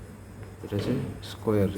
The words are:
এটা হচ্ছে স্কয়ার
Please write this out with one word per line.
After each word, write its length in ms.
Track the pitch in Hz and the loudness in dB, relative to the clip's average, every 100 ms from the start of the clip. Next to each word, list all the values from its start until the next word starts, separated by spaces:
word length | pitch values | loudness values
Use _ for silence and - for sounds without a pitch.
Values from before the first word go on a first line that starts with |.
| - - - - - - | -14 -14 -14 -12 -12 -10
এটা 140 | - 104 | -2 0
হচ্ছে 160 | 113 127 - - - | 2 0 0 -6 -8
স্কয়ার 360 | - 110 104 95 | -4 4 6 6